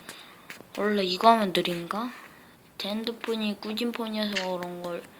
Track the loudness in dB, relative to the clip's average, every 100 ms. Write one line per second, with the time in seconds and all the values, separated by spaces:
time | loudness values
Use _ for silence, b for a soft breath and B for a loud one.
0 | B B B B B -18 -10 -2 2 2
1 | 2 6 8 8 6 2 2 0 -2 -4
2 | -4 -8 B B B B B -10 -4 -2
3 | -2 -4 -4 -2 -2 -2 -4 -2 -2 -2
4 | -2 0 0 0 -2 -2 -4 -6 -6 -6
5 | -10 B